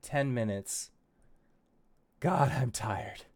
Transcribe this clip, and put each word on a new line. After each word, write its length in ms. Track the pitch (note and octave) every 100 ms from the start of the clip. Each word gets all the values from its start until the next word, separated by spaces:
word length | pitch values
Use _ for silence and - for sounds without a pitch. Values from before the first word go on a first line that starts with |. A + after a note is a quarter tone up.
ten 320 | - C#3+ C#3
minutes. 580 | B2 A2 G2+ G2 - - _ _ _ - - _ _ _ _ _ _ _ _
God, 320 | E3 F3+ C#3
I'm 200 | - B2+
tired. 540 | - A2 G2+ G#2+ - -